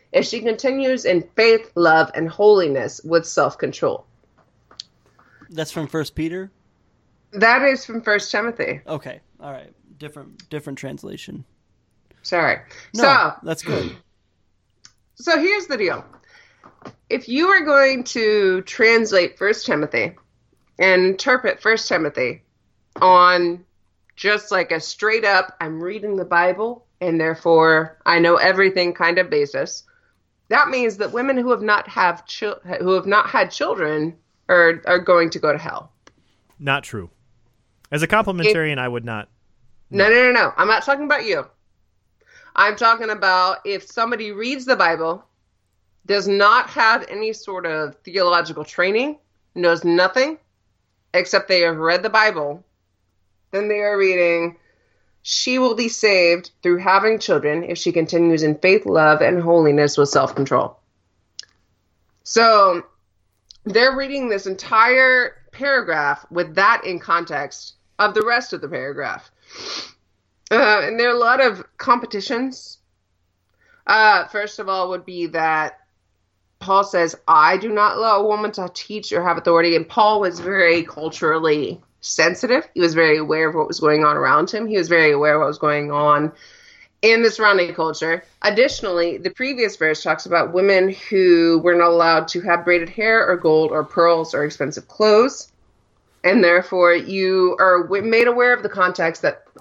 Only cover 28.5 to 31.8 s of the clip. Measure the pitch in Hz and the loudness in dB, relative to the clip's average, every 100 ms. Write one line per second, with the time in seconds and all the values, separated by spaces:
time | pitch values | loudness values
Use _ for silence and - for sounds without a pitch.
28.5 | 185 190 190 175 170 170 175 175 151 143 | 2 2 0 -2 -2 0 0 0 -2 -2
29.5 | 135 151 - - _ _ _ _ _ - | -4 -8 -12 -20 _ _ _ _ _ -2
30.5 | 247 277 254 233 196 202 240 269 254 247 | 0 2 0 -2 -4 -6 -4 -2 -2 0
31.5 | 220 214 208 | -2 0 0